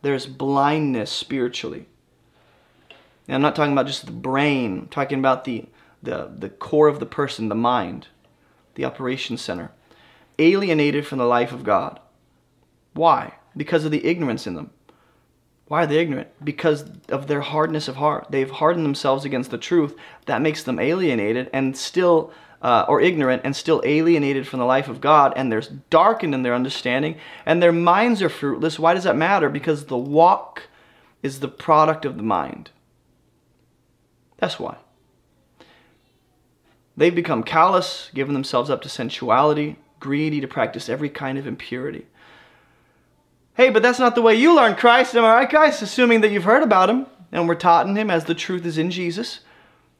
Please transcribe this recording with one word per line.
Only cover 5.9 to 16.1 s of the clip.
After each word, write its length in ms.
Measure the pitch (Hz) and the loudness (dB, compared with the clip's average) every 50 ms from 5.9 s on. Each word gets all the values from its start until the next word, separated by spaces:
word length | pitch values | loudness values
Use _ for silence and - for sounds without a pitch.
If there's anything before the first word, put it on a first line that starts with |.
| _ _ | _ _
the, 280 | - - - - - - - | -10 -8 -8 -8 -10 -12 -12
the 140 | - - 98 | -12 -12 -12
core 400 | - - - - - 151 151 151 | -12 -14 -6 0 4 4 6 6
of 120 | 143 143 | 4 2
the 60 | 127 | -6
person, 420 | - - - 143 135 - - 113 107 | -8 -6 -6 -6 -6 -6 -6 -6 -4
the 60 | 104 | -2
mind, 540 | 110 117 120 123 120 95 85 - - - _ _ _ _ _ _ _ _ _ _ _ _ _ _ | -2 0 0 0 0 -2 -6 -10 -14 -16 _ _ _ _ _ _ _ _ _ _ _ _ _ _
the 120 | - 135 | -8 -8
operation 500 | 127 - - 131 123 131 131 - - 117 | -8 -8 -8 -6 -6 -6 -6 -8 -10 -10
center. 340 | 113 - - 90 87 85 82 _ _ _ _ _ _ _ _ _ _ _ _ _ - | -10 -8 -10 -10 -10 -12 -14 _ _ _ _ _ _ _ _ _ _ _ _ _ 2
Alienated 680 | 156 165 190 196 202 185 160 151 147 147 139 143 139 | 4 4 4 2 0 0 0 0 0 0 0 -2 -4
from 120 | - 143 131 | -6 -4 -2
the 60 | 123 | 0
life 280 | 120 120 120 120 120 | 2 2 0 0 -2
of 100 | 127 120 | -6 -6
God. 380 | 104 101 101 90 - - - - _ _ _ _ _ _ _ _ _ _ _ _ _ _ _ _ _ _ - | -2 -2 0 0 -2 -4 -12 -16 _ _ _ _ _ _ _ _ _ _ _ _ _ _ _ _ _ _ -4
Why? 400 | 151 160 165 143 123 - - - _ _ _ - | 0 2 2 2 2 -2 -6 -14 _ _ _ -10
Because 300 | - 151 - 170 160 151 | -10 -4 -2 -2 -2 0
of 60 | 156 | -2
the 140 | 151 147 - | -2 -2 -2
ignorance 400 | 147 175 175 160 131 113 - - | -2 -2 -2 -2 -4 -4 -6 -6
in 80 | 104 87 | -8 -10
them. 160 | 78 73 - _ _ _ _ _ _ _ _ _ _ _ _ _ _ _ _ _ _ _ | -10 -12 -14 _ _ _ _ _ _ _ _ _ _ _ _ _ _ _ _ _ _ _
Why 180 | - 151 160 170 | -6 -2 -2 0
are 20 | |
they 140 | 143 143 156 | 2 2 0
ignorant? 280 | 170 160 | 0 0